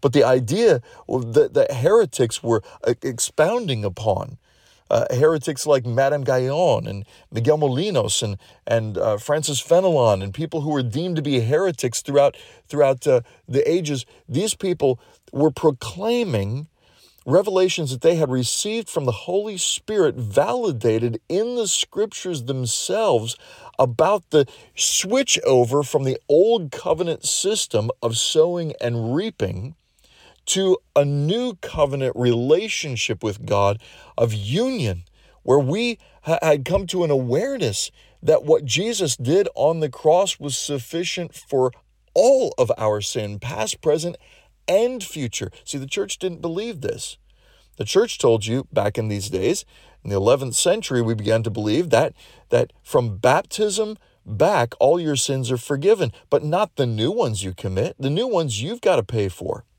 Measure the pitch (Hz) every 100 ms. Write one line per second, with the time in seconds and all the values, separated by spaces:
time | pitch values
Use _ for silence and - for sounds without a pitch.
0 | 147 143 139 131 117 180 233 143 - -
1 | - 131 117 113 143 147 117 123 139 220
2 | 185 - 120 - 117 113 - - - 120
3 | 139 120 - - 156 240 214 120 101 90
4 | 113 95 - - _ _ _ _ _ 113
5 | - 123 156 160 151 143 - 143 120 120
6 | 139 147 135 131 127 147 175 110 - 101
7 | 101 - _ 113 117 151 147 127 202 160
8 | 98 - 110 98 _ _ - 113 110 92
9 | 110 104 - 151 151 139 - 165 190 156
10 | 117 98 98 98 160 170 147 147 127 113
11 | 180 165 143 135 113 151 190 170 127 -
12 | - 143 139 - - - _ 147 143 131
13 | - 131 117 _ - 127 143 170 156 139
14 | - _ _ 127 208 - 196 175 143 123
15 | _ _ _ - 151 135 165 139 - -
16 | 208 240 220 117 98 123 156 _ _ _
17 | _ _ - 156 202 190 190 175 151 127
18 | 160 170 151 127 123 - 208 226 220 -
19 | 135 107 - 185 208 196 - - - 214
20 | 160 127 113 98 156 247 226 131 117 110
21 | 120 113 _ 175 226 247 208 - - -
22 | 208 - 180 160 117 135 123 - - 190
23 | 220 127 113 - - - - - 127 117
24 | 160 202 _ 156 139 - - - - -
25 | 190 247 277 - - 131 131 139 139 151
26 | 135 131 _ 147 208 233 160 - 180 160
27 | 175 160 - - 190 208 - 110 107 -
28 | 117 113 - 156 165 175 160 - 120 117
29 | 113 135 214 - 95 - 117 160 _ _
30 | _ _ _ _ - 185 190 185 _ -
31 | 143 143 147 214 247 190 - 160 143 139
32 | 131 - 123 117 123 160 220 - 156 120
33 | - 101 110 101 110 101 101 107 - -
34 | - - 117 107 101 143 254 254 120 87
35 | 87 _ _ _ - 135 131 185 240 226
36 | _ _ - 160 160 147 131 185 190 185
37 | 170 139 123 131 240 277 147 98 - _
38 | _ _ 156 156 147 160 143 123 214 226
39 | 170 - 123 175 196 - 147 165 151 127
40 | 156 170 196 - 143 131 - 143 117 165
41 | 175 - 170 - - 139 127 - _ _
42 | _ - 226 269 240 - 120 - 110 107
43 | 101 123 107 104 120 104 107 - 160 156
44 | 165 - _ _ _ _ - 185 233 254
45 | 202 - 123 - 92 - - 143 135 208
46 | 202 - 185 170 - 165 226 185 139 -
47 | - - _ _ _ _ _ _ 104 185
48 | 233 - 131 113 104 123 - - 101 -
49 | 110 104 98 139 98 196 - _ _ _
50 | - 101 98 135 131 110 175 208 - 127
51 | 113 113 104 113 113 101 107 113 175 117
52 | 147 - - - _ 123 120 _ - 143
53 | 123 101 127 147 - - 214 196 214 214
54 | _ _ - 104 170 202 120 - 135 175
55 | 160 139 - 135 123 127 - 139 165 214
56 | 143 - _ 143 151 175 208 - 127 110
57 | 120 220 170 107 95 90 101 92 143 -
58 | 135 151 254 202 160 101 135 240 - 160
59 | 107 117 98 - 90 - -